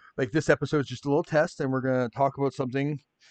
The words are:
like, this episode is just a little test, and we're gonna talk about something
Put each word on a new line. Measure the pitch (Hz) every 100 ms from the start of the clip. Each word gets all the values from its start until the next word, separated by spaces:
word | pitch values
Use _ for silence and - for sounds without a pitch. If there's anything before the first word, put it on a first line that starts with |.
| - -
like, | 127
this | 156 -
episode | 147 143 156
is | 131
just | 123
a | 143
little | 143
test, | 170 156 170 -
and | 139
we're | 131
gonna | 127 127 120
talk | - 139 135
about | 135
something | - 131 131 143 151 - _ _